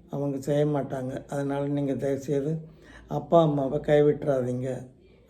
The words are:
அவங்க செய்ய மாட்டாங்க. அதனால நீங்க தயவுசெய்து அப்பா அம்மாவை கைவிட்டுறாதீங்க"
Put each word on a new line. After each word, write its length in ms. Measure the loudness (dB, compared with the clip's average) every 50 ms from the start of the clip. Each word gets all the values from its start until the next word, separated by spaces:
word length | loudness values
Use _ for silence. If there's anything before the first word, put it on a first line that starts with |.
| -16 -10
அவங்க 300 | -8 -6 -4 -4 -4 -4
செய்ய 260 | -2 0 2 2 2
மாட்டாங்க. 600 | 2 2 0 -2 -4 -6 -6 -6 -6 -8 -8 -8
அதனால 400 | -8 -6 -4 -4 -2 -2 -2 -2
நீங்க 280 | -2 -2 -2 0 -2 -2
தயவுசெய்து 640 | -2 -2 -2 -2 -4 -2 -2 -2 -2 -2 -2 -4 -4 -8 -12 -18 -20 -20 -20 -20 -20 -12 -8
அப்பா 340 | -6 -6 -2 4 4 6
அம்மாவை 360 | 6 6 4 0 0 0 -2 -2
கைவிட்டுறாதீங்க" 1080 | 2 4 6 6 6 6 4 2 0 0 0 0 0 -2 -4 -4 -4 -6 -6 -8 -10 -14 -20 -20 -20 -20 -20 _ _ _